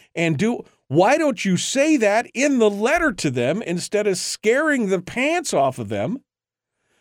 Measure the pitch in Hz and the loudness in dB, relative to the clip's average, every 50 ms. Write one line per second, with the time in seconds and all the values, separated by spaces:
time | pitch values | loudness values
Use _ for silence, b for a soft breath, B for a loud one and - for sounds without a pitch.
0 | b b b 160 170 165 165 131 202 226 240 - - b b b b b 127 156 | b b b -2 0 0 0 0 0 0 -2 -4 -8 b b b b b 2 2
1 | 185 220 277 320 320 294 247 - - 196 180 170 - - - 262 285 320 311 269 | 4 4 4 2 2 0 -2 -2 -2 -2 0 0 -2 -2 0 0 2 2 2 2
2 | 220 202 202 226 247 - - 226 277 294 277 247 220 208 202 202 214 240 311 349 | 2 2 2 0 -2 -2 -2 -2 0 0 2 4 2 2 2 0 0 0 2 2
3 | 233 208 - - - 151 120 123 120 127 160 214 240 - 175 175 - - - 202 | 2 0 -2 -2 -2 -2 0 0 0 0 0 -2 -4 -4 -6 -6 -4 -2 -2 0
4 | 208 208 185 180 - - - - - 214 233 277 320 311 285 254 226 190 190 180 | 0 0 0 -2 -4 -8 -8 -2 0 2 2 2 2 2 2 0 0 0 -2 -2
5 | 180 - - 233 262 294 330 359 302 - - 151 135 135 127 - 113 98 110 98 | -4 -6 -6 -2 -2 0 0 -2 -2 -2 0 0 0 0 0 -4 -6 -6 -4 -4
6 | 104 147 226 277 _ _ _ _ _ _ _ _ _ _ _ _ _ _ _ _ | -4 -4 -6 -8 _ _ _ _ _ _ _ _ _ _ _ _ _ _ _ _